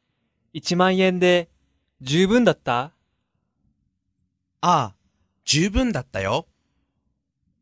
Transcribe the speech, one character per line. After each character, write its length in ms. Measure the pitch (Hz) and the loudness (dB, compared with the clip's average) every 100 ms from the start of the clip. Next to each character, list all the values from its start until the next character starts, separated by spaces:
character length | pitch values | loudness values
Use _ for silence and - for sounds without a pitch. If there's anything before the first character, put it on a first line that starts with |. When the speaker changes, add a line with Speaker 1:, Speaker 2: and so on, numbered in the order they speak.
| _ _ _ _ _ | _ _ _ _ _
Speaker 1:
一 220 | 156 - 175 | -12 -4 0
万 220 | 185 185 | 2 2
円 220 | 190 180 | 0 2
で 300 | 180 175 170 _ _ _ _ _ | 2 2 -2 _ _ _ _ _
十 260 | 131 151 185 | -4 0 2
分 160 | 233 | 4
だ 100 | 226 | 2
っ 20 | 156 | 0
た？ 380 | - 120 143 _ _ _ _ _ _ _ _ _ _ _ _ _ _ _ _ _ | -2 -4 -4 _ _ _ _ _ _ _ _ _ _ _ _ _ _ _ _ _
Speaker 2:
あ 320 | 165 170 113 | 0 0 -2
あ、 20 | - _ _ _ _ - | -10 _ _ _ _ -4
十 240 | 143 196 | -2 0
分 220 | 214 262 | 0 -2
だ 80 | 165 | -4
っ 60 | 123 | -6
た 140 | 104 | -6
よ。 280 | 95 127 170 _ _ _ _ _ _ _ _ _ _ _ | -4 -4 -6 _ _ _ _ _ _ _ _ _ _ _